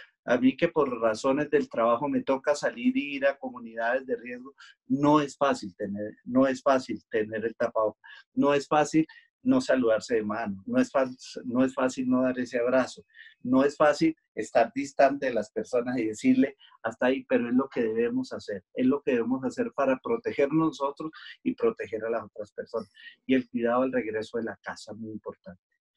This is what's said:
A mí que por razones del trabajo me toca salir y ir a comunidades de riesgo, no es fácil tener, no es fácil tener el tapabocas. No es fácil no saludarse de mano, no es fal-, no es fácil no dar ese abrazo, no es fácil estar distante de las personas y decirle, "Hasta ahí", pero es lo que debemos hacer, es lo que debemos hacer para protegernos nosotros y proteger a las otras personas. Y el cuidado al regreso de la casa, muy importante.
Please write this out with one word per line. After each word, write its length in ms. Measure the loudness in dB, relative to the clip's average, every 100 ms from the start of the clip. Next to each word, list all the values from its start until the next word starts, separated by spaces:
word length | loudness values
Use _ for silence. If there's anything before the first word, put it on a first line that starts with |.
| -20 _
A 120 | 0 4
mí 220 | 4 2
que 100 | 0
por 320 | 0 -2 0
razones 480 | -2 0 0 0 2
del 220 | 0 0
trabajo 360 | 0 2 2 0
me 160 | -2
toca 320 | -2 -2 0
salir 400 | -2 -2 0 0
y 220 | 0 -4 -2
ir 80 |
a 140 | -2 -2
comunidades 680 | -8 -12 -14 -4 -2 -2
de 100 | -2
riesgo, 400 | -6 -6 -14 -14 -20 -20 _ _
no 360 | 2 4 4
es 120 | 2
fácil 400 | 0 0 0 -6
tener, 440 | -8 -8 -6 -8 -10
no 240 | -2 2 2
es 140 | 2
fácil 420 | 2 2 0 -10 -4
tener 380 | -2 -2 -4 -6
el 100 | -2
tapabocas. 460 | -4 0 -2 -4 -18 -20 _
No 180 | 0 2
es 160 | 2 2
fácil 380 | 0 2 2 0 -4 _ _
no 200 | 2 2
saludarse 540 | 2 2 2 0 0 -2
de 80 |
mano, 380 | -2 -4 -4 -8 -4
no 120 | 0
es 140 | 0
fal-, 240 | 0 -2 -4 -16 -14 -6
no 180 | 0
es 80 | 0
fácil 380 | 0 -2 -2 0
no 100 | 2
dar 180 | 2 -2
ese 200 | -4 -2
abrazo, 440 | 2 2 0 -6 -20 -20 -20 _
no 220 | 0 4
es 100 | 4
fácil 400 | 4 2 4 2 0 _
estar 360 | -10 0 2 2
distante 520 | 0 -8 4 4 4 -2
de 60 |
las 180 | -2 -4
personas 460 | -6 -4 -2 -2 -2
y 120 | -2
decirle, 480 | 0 4 4 4 -2 _ _
"Hasta 240 | -10 -2 0
ahí", 180 | 0
pero 240 | 0 0 2
es 60 |
lo 120 | 0 0
que 160 | -2
debemos 480 | -2 0 0 -2 -6
hacer, 280 | -10 -10 -12 -10
es 120 | 0 2
lo 140 | 2
que 120 | 0
debemos 300 | 0 0 -2
hacer 280 | -4 -4 -6
para 240 | 0 0 0
protegernos 800 | 0 -2 -2 0 2 2 0 0
nosotros 320 | -6 -6 -12 -12 -20 -6
y 120 | -6
proteger 500 | 0 0 0 -6 -6
a 60 | -4
las 140 | -4
otras 280 | -6 -12 -14
personas. 400 | -12 -8 -8 -8 _ -20 -20
Y 100 | 0
el 140 | 0 0
cuidado 340 | -2 0 2
al 100 | 2
regreso 440 | -2 -2 -6 -6 -6
de 80 |
la 140 | -8 -10
casa, 300 | -12 -14 -14
muy 200 | -14 -12
importante. 500 | -10 -12 -14 -20 -20 _ _ _